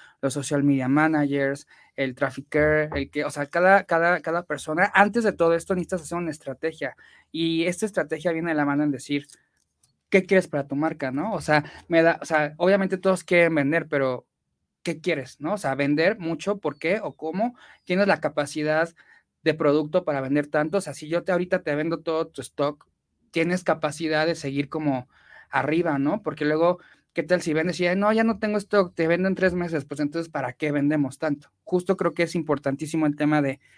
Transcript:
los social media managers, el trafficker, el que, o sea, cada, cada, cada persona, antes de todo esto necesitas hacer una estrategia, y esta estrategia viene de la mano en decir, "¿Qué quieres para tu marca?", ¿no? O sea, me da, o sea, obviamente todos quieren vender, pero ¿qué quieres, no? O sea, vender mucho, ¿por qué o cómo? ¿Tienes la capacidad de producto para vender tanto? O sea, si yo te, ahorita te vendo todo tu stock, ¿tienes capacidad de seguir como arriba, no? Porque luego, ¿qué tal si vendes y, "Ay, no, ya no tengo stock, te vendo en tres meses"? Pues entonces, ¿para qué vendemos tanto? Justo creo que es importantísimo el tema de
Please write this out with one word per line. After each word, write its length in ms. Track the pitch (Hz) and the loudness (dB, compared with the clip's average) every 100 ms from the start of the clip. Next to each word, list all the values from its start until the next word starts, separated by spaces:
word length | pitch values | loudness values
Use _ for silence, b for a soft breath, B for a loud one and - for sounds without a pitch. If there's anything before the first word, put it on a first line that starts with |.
| B B | B B
los 140 | 135 143 | -4 -4
social 280 | 131 143 | -2 2
media 240 | 143 135 127 | 2 2 2
managers, 800 | 147 160 156 143 143 139 139 - b b - | 2 2 2 0 0 -2 -4 -12 b b -6
el 180 | 135 | -6
trafficker, 760 | 127 135 143 - 151 151 151 151 | -2 -4 -4 -2 2 4 2 0
el 160 | 143 139 | -4 -6
que, 160 | 147 147 | -6 -6
o 60 | |
sea, 160 | 147 143 | -6 -4
cada, 360 | 170 185 196 185 | 2 6 6 4
cada, 360 | 165 170 175 | 2 2 0
cada 220 | 160 170 | -2 -4
persona, 480 | - 143 - 156 202 | -4 -8 -4 0 4
antes 300 | 196 208 233 | 4 4 2
de 100 | 220 | 0
todo 220 | - 165 165 | 2 2 2
esto 180 | - | 0
necesitas 300 | 185 170 180 | -4 -2 -6
hacer 160 | 147 170 | -6 -6
una 100 | 170 | -6
estrategia, 680 | 143 - 127 160 156 135 - b b b | -8 -10 -8 -8 -6 -8 -10 b b b
y 320 | 160 165 165 | -4 0 0
esta 240 | 170 180 214 | 0 -2 -2
estrategia 440 | 190 151 156 175 | -2 -4 -4 -2
viene 200 | 165 170 | -2 -2
de 40 | 156 | 0
la 100 | 143 | 0
mano 180 | 143 | 2
en 80 | 151 | 0
decir, 340 | 131 - 143 - - _ _ _ _ _ _ _ | -2 -4 -6 -6 -16 _ _ _ _ _ _ _
"¿Qué 140 | 196 185 | 0 2
quieres 200 | 190 185 | 2 2
para 200 | 147 143 | -4 -4
tu 80 | 143 | -4
marca?", 340 | 160 160 131 | -4 -4 -6
¿no? 240 | 135 202 | -4 -4
O 80 | 175 | -4
sea, 220 | 156 151 151 B - | 2 2 0 B 0
me 160 | 165 | 4
da, 160 | 165 - | 4 2
o 40 | - | 0
sea, 280 | 156 151 151 | 0 0 0
obviamente 420 | 180 196 190 190 | 2 2 2 0
todos 240 | 190 185 | 0 0
quieren 320 | - 175 170 156 | 2 4 4 4
vender, 320 | 139 165 160 | 2 0 0
pero 400 | 143 131 123 - _ _ _ _ _ | 0 0 -2 -8 _ _ _ _ _
¿qué 180 | - 156 | -10 -4
quieres, 400 | 175 151 123 - | -2 -4 -6 -8
no? 120 | 147 | -6
O 40 | 202 | -4
sea, 160 | 147 | -2
vender 460 | 135 143 147 170 220 | 0 2 2 2 0
mucho, 400 | 165 156 196 202 | -4 -4 -4 -2
¿por 180 | 151 - | -4 -4
qué 220 | 160 214 | -2 -2
o 140 | 175 - | -4 -8
cómo? 400 | 156 180 240 B B B - | -6 -4 -4 B B B -4
¿Tienes 200 | 185 202 | 0 2
la 140 | 156 | 2
capacidad 680 | 147 147 143 151 151 156 165 b b b _ _ | 0 -4 -4 -4 0 0 -2 b b b _ _
de 140 | 160 156 | -2 2
producto 500 | 147 151 151 180 175 | 2 2 2 -2 -2
para 160 | 139 | -4
vender 240 | 135 147 147 | -2 -2 0
tanto? 320 | 156 156 190 | -2 -2 -2
O 40 | |
sea, 120 | 156 | -4
si 140 | 135 151 | -10 -6
yo 160 | 170 | -4
te, 80 | 170 | -2
ahorita 320 | 175 180 185 | -2 0 -2
te 100 | 160 | -2
vendo 280 | 147 160 160 | -2 -2 -4
todo 260 | 165 160 160 | -4 -4 -4
tu 140 | - | -8
stock, 440 | 113 - 143 147 _ _ _ _ _ | -10 -4 -4 -4 _ _ _ _ _
¿tienes 320 | 165 165 180 | -2 -2 0
capacidad 640 | - 156 151 147 160 156 160 | -2 -2 -4 -4 -2 0 0
de 80 | 165 | -2
seguir 340 | 143 139 139 | -4 -4 -4
como 400 | 160 151 131 - b b b b | -2 -2 -2 -6 b b b b
arriba, 480 | 139 135 160 170 139 | -2 0 0 0 0
no? 240 | 143 202 | 0 -2
Porque 240 | 156 - 151 | -4 -2 0
luego, 340 | 156 170 175 b b b | 2 2 0 b b b
¿qué 100 | - | -6
tal 180 | 160 180 | 0 0
si 120 | 170 | 2
vendes 260 | 156 170 180 | 0 0 0
y, 80 | 175 | 0
"Ay, 100 | 190 | 2
no, 140 | 208 | 2
ya 100 | 220 | 2
no 160 | 226 226 | 2 0
tengo 180 | 214 208 | -2 -4
stock, 360 | 208 208 180 - | 0 2 2 0
te 120 | 160 | 2
vendo 200 | 175 190 | 2 2
en 80 | 185 | 2
tres 180 | 185 | 2
meses"? 320 | 175 175 160 - | 2 -2 -4 -4
Pues 140 | 143 | -4
entonces, 300 | 147 165 165 | -2 -2 -4
¿para 220 | 147 127 | -6 -6
qué 180 | - 151 | -4 -2
vendemos 460 | 147 143 151 135 - | 2 2 2 0 -2
tanto? 340 | 156 143 - _ | -4 -4 -8 _
Justo 340 | - 180 180 190 | -2 -2 0 0
creo 160 | 175 | 0
que 100 | - | 0
es 120 | 165 170 | 0 -2
importantísimo 720 | 156 139 139 139 151 160 151 | -2 -2 -2 -4 -4 0 0
el 100 | 147 | 0
tema 260 | 151 151 | 2 2
de 180 | 139 131 b | 0 -4 b